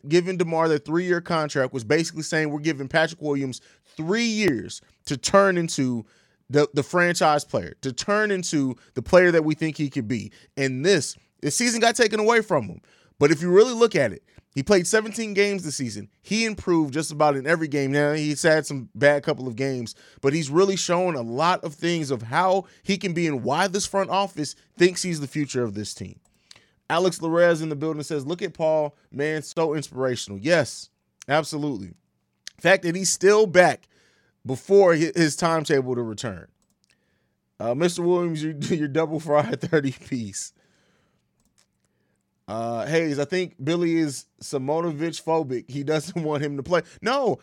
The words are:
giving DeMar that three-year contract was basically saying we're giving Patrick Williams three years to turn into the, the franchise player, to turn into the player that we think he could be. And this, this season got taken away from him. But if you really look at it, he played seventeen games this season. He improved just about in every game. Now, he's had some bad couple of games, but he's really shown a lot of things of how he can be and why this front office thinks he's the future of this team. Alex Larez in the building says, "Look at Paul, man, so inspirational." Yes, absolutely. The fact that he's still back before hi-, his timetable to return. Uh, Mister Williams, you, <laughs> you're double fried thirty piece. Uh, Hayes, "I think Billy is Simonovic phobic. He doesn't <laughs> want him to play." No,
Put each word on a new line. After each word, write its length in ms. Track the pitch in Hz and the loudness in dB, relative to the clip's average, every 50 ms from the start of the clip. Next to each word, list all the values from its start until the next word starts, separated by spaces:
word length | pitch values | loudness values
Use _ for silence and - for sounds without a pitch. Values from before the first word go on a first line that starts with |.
| - 143 | -4 0
giving 300 | 160 180 175 180 185 170 | 0 2 2 0 -2 -2
DeMar 300 | 180 165 165 165 165 165 | -2 -2 0 0 2 2
that 160 | 156 147 - | 0 0 -2
three-year 360 | - 156 170 180 180 175 170 | -2 -2 -2 0 0 -2 -2
contract 520 | 170 - 175 160 151 143 - 143 131 131 - | -2 -2 -2 -2 -2 -2 -2 -2 -2 -2 -2
was 100 | 131 113 | -6 -2
basically 380 | 104 147 160 165 170 - 160 | 0 2 2 2 -2 -6 -8
saying 300 | 151 - 170 156 156 151 | -8 -4 -2 -2 0 -2
we're 80 | 147 151 | -4 -4
giving 280 | 147 160 151 135 139 131 | -2 -4 -4 -4 -6 -4
Patrick 340 | - 165 160 160 165 - | 0 0 0 0 -2 -4
Williams 400 | 156 151 143 139 139 131 117 - - _ _ _ _ _ _ - | -4 -4 -2 -2 -2 -4 -6 -10 -14 _ _ _ _ _ _ -8
three 280 | 156 165 208 233 233 | -4 -2 0 0 0
years 540 | 233 214 214 214 180 135 104 87 87 - - - _ _ _ _ | 0 0 0 0 0 0 -2 -4 -10 -14 -16 -18 _ _ _ _
to 120 | - 147 127 | -6 -6 -4
turn 400 | - - - 196 196 196 185 175 | 0 4 6 6 6 6 4 2
into 480 | 170 165 - - 135 127 123 117 107 - _ _ _ _ _ _ _ - | -2 -2 -2 -2 -2 -2 -2 -4 -8 -12 _ _ _ _ _ _ _ -2
the, 180 | 123 147 147 - - | 2 2 2 2 0
the 80 | 139 135 | -4 -4
franchise 600 | - - 180 175 175 170 - 180 156 151 147 - | 0 0 2 2 2 2 2 2 2 2 2 0
player, 300 | - - 117 87 76 - - | -2 -4 -6 -6 -6 -10 -10
to 100 | - 131 | -8 -8
turn 380 | 127 - - - 202 214 214 214 | -8 -6 -4 -2 0 0 0 0
into 460 | 196 185 170 - - 147 135 131 123 - _ _ _ | -2 -4 -4 -2 -2 -2 -2 -2 -4 -8 _ _ _
the 80 | 131 | -10
player 300 | 120 - - 180 180 175 | 0 4 6 6 8 8
that 120 | 170 165 156 | 6 4 2
we 120 | 156 151 | 2 0
think 200 | - 160 160 143 | -2 -2 -4 -4
he 140 | - 151 139 | -4 -6 -4
could 180 | - 143 117 104 | -4 -4 -4 -4
be. 240 | 123 110 98 104 - - _ _ _ | -4 -6 -6 -10 -16 -20 _ _ _
And 300 | - 139 135 131 127 139 | -4 -2 -2 -2 0 2
this, 320 | 190 202 160 - - - - _ _ _ _ | 2 2 2 2 -2 -8 -14 _ _ _ _
this 140 | - 147 - | -6 -4 -2
season 240 | - 240 247 226 233 | 0 0 0 0 2
got 160 | 226 233 226 | 2 2 4
taken 240 | - 240 214 214 214 | 4 2 2 2 2
away 220 | 214 214 233 226 | 2 2 2 2
from 240 | 220 - 175 143 110 | 2 0 0 -2 -2
him. 160 | 95 85 - - _ _ _ _ _ _ - | -4 -10 -16 -20 _ _ _ _ _ _ 2
But 140 | 143 147 | 4 4
if 100 | 165 139 | 4 2
you 80 | 170 180 | 2 6
really 240 | 175 196 226 254 240 | 6 8 8 6 6
look 220 | 226 233 226 220 | 4 2 4 4
at 160 | 160 135 110 | 2 0 0
it, 100 | 90 - - _ _ - - _ _ | -2 -8 -14 _ _ -20 -20 _ _
he 100 | 139 131 | -4 2
played 220 | - 208 185 175 | 4 4 4 4
seventeen 480 | - - 220 214 220 202 233 226 214 202 | 4 2 0 0 0 -4 -6 -6 -2 0
games 300 | 196 202 202 202 190 170 | 2 2 2 0 -2 -4
this 140 | 151 135 - | -6 -6 -6
season. 320 | 135 120 104 104 101 - _ _ | -6 -8 -8 -10 -14 -16 _ _
He 220 | _ - 202 220 226 | _ -4 -2 0 0
improved 500 | 220 208 - - 185 175 165 156 139 123 | -2 -4 -4 -2 0 2 2 2 0 -2
just 160 | 156 156 - | -4 -6 -4
about 280 | 156 147 151 151 143 139 | -2 2 2 2 2 0
in 100 | 127 147 | 0 0
every 220 | 170 165 160 147 | 0 0 0 -2
game. 240 | 135 143 139 135 139 | -2 -2 -2 0 2
Now, 180 | 147 147 147 | 2 2 2
he's 320 | 151 156 151 151 147 - - | 0 0 -2 -2 -2 0 2
had 220 | 160 156 156 143 | 4 4 4 2
some 240 | - 147 135 117 - - | -2 -6 -10 -10 -12 -2
bad 300 | 104 135 143 147 143 - | 4 4 4 6 4 2
couple 240 | 160 147 113 131 131 | -2 -4 -4 -6 -8
of 80 | 113 | -6
games, 400 | 107 135 135 135 123 120 110 - - - - _ _ | -4 -4 -4 -4 -4 -6 -8 -12 -16 -20 -20 _ _
but 140 | - 139 143 | 0 2 2
he's 160 | 165 156 131 | 2 0 2
really 260 | 143 170 196 202 196 | 2 4 4 4 2
shown 400 | 175 - - 175 175 185 180 160 | -2 -2 0 0 0 0 0 -2
a 60 | 131 | -4
lot 420 | 117 113 117 131 160 175 185 - - | -6 -4 -2 0 2 2 2 0 -2
of 100 | 170 143 | -8 -8
things 380 | - - 170 175 165 156 135 | -6 -4 -2 -2 -2 -2 -4
of 100 | 139 110 | -4 -6
how 440 | 113 113 135 160 185 190 185 196 185 - _ _ _ | -6 -4 -2 0 2 2 2 2 0 -4 _ _ _
he 140 | - 196 196 | -4 -4 -2
can 160 | 208 190 165 | -2 -4 -2
be 140 | 170 170 160 | -2 0 0
and 180 | 147 127 98 | -2 -2 -2
why 220 | 113 139 165 196 202 | -2 0 0 0 0
this 180 | 175 208 - | -2 -4 -4
front 240 | - - 196 190 123 | -4 -2 -4 -2 0
office 480 | 160 190 202 190 - 147 151 - - - _ _ _ - | 0 -2 -2 -2 -4 -8 -8 -8 -10 -14 _ _ _ 4
thinks 240 | 175 185 175 - | 4 4 4 0
he's 200 | - 180 170 151 | -4 -4 -4 -4
the 60 | 143 131 | -6 -6
future 360 | - 151 147 131 - 127 123 | -4 -4 -4 -4 -2 -4 -4
of 100 | 110 98 | -4 -4
this 200 | 107 104 - - | -8 -10 -10 -10
team. 260 | - 98 92 95 - _ _ _ _ _ _ - - _ _ _ _ _ - | -12 -14 -16 -16 -20 _ _ _ _ _ _ -20 -20 _ _ _ _ _ -4
Alex 300 | 151 170 185 185 170 - | 0 0 2 0 0 -2
Larez 420 | 165 165 160 170 175 175 170 156 | -2 0 4 4 6 6 4 2
in 80 | 160 160 | -2 -4
the 80 | 151 139 | -6 -4
building 260 | 151 160 156 151 147 | -4 -4 -4 -6 -6
says, 220 | - 165 147 131 | -6 -6 -6 -4
"Look 160 | 143 175 175 | -6 -6 -6
at 120 | 202 170 - | -6 -8 -6
Paul, 400 | - 165 156 156 156 151 147 - _ _ _ | -2 0 0 2 0 0 -2 -6 _ _ _
man, 320 | - 127 143 156 156 151 | -8 -6 -4 -4 -4 -6
so 320 | 143 - - 170 165 156 147 | -8 -8 -4 -2 -2 -2 -2
inspirational." 640 | 156 139 - - 127 131 127 123 - - - 101 98 | -4 -6 -8 -6 -4 -2 -2 -2 -4 -6 -10 -10 -6
Yes, 520 | 101 151 175 165 135 - - - - - _ _ _ _ _ _ - - | 0 2 2 2 2 0 -4 -12 -16 -20 _ _ _ _ _ _ -4 -2
absolutely. 640 | 139 156 156 - 156 147 147 147 131 95 98 87 - _ _ _ _ _ _ _ _ _ _ - - _ | 0 0 0 -2 -4 -6 -6 -6 -6 -8 -10 -14 -18 _ _ _ _ _ _ _ _ _ _ -20 -14 _
The 40 | |
fact 220 | - 170 190 190 180 | 2 2 2 4 2
that 100 | 170 165 | -2 -4
he's 160 | 190 190 160 | -2 -2 -2
still 380 | - - 180 196 208 214 220 190 | -2 2 4 6 6 6 4 6
back 400 | 147 180 180 160 127 - _ _ _ _ _ _ _ _ _ _ _ _ - | 6 6 6 6 4 0 _ _ _ _ _ _ _ _ _ _ _ _ -8
before 480 | 113 131 123 - - 196 202 196 175 170 | -8 -8 -8 0 4 6 6 8 6 6
hi-, 200 | 151 165 156 - | 4 2 0 2
his 220 | 170 165 151 139 - | 2 2 2 2 0
timetable 580 | 180 165 165 160 147 - 156 135 131 127 127 | 0 0 0 0 0 0 0 0 0 0 -4
to 60 | 120 | -4
return. 460 | 120 110 110 107 - 117 95 82 - - _ _ _ _ _ _ _ _ _ _ _ _ _ _ _ _ _ _ _ _ _ - | -4 -6 -8 -8 -8 -10 -10 -10 -14 -20 _ _ _ _ _ _ _ _ _ _ _ _ _ _ _ _ _ _ _ _ _ -8
Uh, 160 | 104 113 123 | -4 -4 0
Mister 280 | 139 170 175 170 170 | 0 0 0 0 0
Williams, 420 | 170 175 180 175 175 170 165 151 151 | 0 2 2 2 0 -2 -4 -4 -6
you, 140 | 156 156 143 147 | -6 -6 -6 -4
<laughs> 60 | 139 | -4
you're 200 | 185 165 151 143 | -2 -2 -2 -2
double 320 | 135 160 160 151 160 151 | 0 -2 -2 -2 -2 -6
fried 400 | 156 160 147 147 - 220 247 - | -2 0 2 2 2 0 -2 -6
thirty 320 | - 170 160 156 139 135 127 | -4 -2 0 0 0 -2 -6
piece. 580 | - - - 135 123 113 98 95 - - - - _ _ _ _ _ _ _ _ _ _ _ _ _ _ _ _ _ _ _ _ _ _ _ _ _ _ _ _ _ _ _ _ _ _ _ _ _ _ - | -8 -10 -8 -8 -8 -8 -8 -10 -12 -12 -12 -16 _ _ _ _ _ _ _ _ _ _ _ _ _ _ _ _ _ _ _ _ _ _ _ _ _ _ _ _ _ _ _ _ _ _ _ _ _ _ -10
Uh, 380 | 104 113 117 117 120 113 107 | -8 -6 -6 -6 -6 -6 -4
Hayes, 320 | - 160 165 165 156 143 139 | -2 0 0 0 0 -2 -2
"I 60 | 143 | -4
think 320 | 135 185 185 185 165 - - 131 | -2 -2 -4 -4 -6 -8 -8 -4
Billy 320 | 143 170 175 175 165 165 | -2 -2 0 0 0 2
is 300 | 165 160 147 131 - - _ _ _ | 2 0 -2 -4 -8 -14 _ _ _
Simonovic 800 | - - 147 139 131 139 151 165 170 170 151 143 160 170 151 - - | -12 -8 -6 -6 -4 -2 -2 -2 -2 -4 -4 -4 -6 -6 -6 -6 -4
phobic. 460 | 160 165 160 156 127 131 117 - - | -2 0 0 0 -2 -6 -8 -8 -8
He 140 | 123 147 143 | -10 -6 -4
doesn't 380 | 139 156 156 143 - - 175 156 | -2 -2 -2 -2 -4 -6 -6 -4
<laughs> 0 | |
want 200 | 151 151 143 151 | -4 -2 -2 -4
him 140 | 147 143 139 | -4 -6 -6
to 60 | 131 | -4
play." 180 | - 180 170 165 - - - | -2 0 -2 -2 -4 -10 -8
No, 380 | - 214 254 285 269 214 143 - | -4 -2 -2 0 0 0 -2 -4